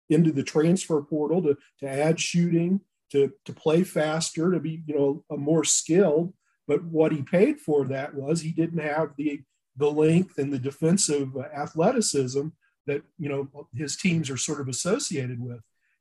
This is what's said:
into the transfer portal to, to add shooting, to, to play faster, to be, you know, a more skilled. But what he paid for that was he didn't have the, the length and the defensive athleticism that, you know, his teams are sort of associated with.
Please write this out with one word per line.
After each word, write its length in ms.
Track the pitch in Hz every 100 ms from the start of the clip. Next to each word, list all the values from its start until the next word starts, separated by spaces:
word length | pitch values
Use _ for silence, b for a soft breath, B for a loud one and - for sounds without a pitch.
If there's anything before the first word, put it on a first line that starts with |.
| -
into 240 | 156 160
the 100 | 135
transfer 580 | 123 156 165 185 - 151
portal 400 | 143 151 147 180
to, 140 | 156 143 b -
to 80 | 139
add 300 | 135 156 165
shooting, 600 | - 175 175 165 175 196 _ _ _
to, 200 | 139 139 - -
to 80 |
play 300 | - 160 165
faster, 680 | 180 170 156 160 - 165 175
to 80 | 170
be, 240 | 156 165 156
you 100 | 143
know, 280 | 139 143 -
a 60 | 147
more 260 | 143 160
skilled. 720 | 147 - - 170 185 151 170 - _ _ -
But 160 | 147
what 300 | 170 160 156
he 80 | 151
paid 400 | 127 180 262 294
for 240 | - 147 127
that 280 | 135 143
was 280 | 139 139 165
he 100 | 160
didn't 280 | 160 165 170
have 320 | 151 156 147 -
the, 260 | 151 143 - _ _ 127
the 140 | 147
length 460 | 151 156 170 190 -
and 140 | 139
the 80 | 135
defensive 720 | 135 - 160 190 - 143 135 131
athleticism 1120 | 147 143 151 156 175 233 - 143 127 139 156 - _ _ 139
that, 160 | 143 _ -
you 120 | 143
know, 180 | 139 135 143 -
his 220 | 120 147 -
teams 340 | 185 165 135
are 80 | 131
sort 220 | - 143
of 80 | 131
associated 720 | 123 175 262 - 143 127 120
with. 220 | 123 120 _ _ _ _